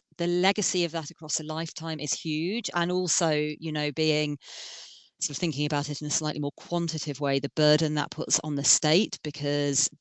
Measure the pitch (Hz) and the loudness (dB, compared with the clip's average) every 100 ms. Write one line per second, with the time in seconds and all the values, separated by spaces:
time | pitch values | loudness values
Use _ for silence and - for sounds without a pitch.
0 | - - 170 175 185 202 185 180 170 160 | -4 -4 0 4 4 4 2 2 0 -2
1 | 151 - 156 - 151 156 165 - 160 156 | -6 -10 -6 -6 -4 -4 -4 -6 -6 -4
2 | 151 - 160 151 170 226 - 175 175 180 | -4 -4 -2 0 0 -2 -2 0 2 2
3 | 180 - 165 151 151 151 160 151 147 160 | 2 2 4 2 0 -2 -4 -2 -2 2
4 | 156 151 151 147 - - - - - - | 4 4 2 -2 -8 -14 -14 -14 -18 -20
5 | - - - 139 170 135 147 147 143 143 | -20 -6 -6 -2 0 0 0 0 -2 -4
6 | 147 - 151 151 143 - - 175 170 160 | -4 -2 -2 -2 -4 -4 -4 -2 -2 -4
7 | - 139 143 139 135 - 151 151 156 151 | -6 -2 0 2 0 4 4 6 2 0
8 | - - - - 156 143 147 - 151 170 | -4 -4 -2 -2 -2 -2 2 4 4 4
9 | 220 - 151 - 143 147 143 139 - - | 2 -4 -10 -6 -2 0 0 0 -2 -2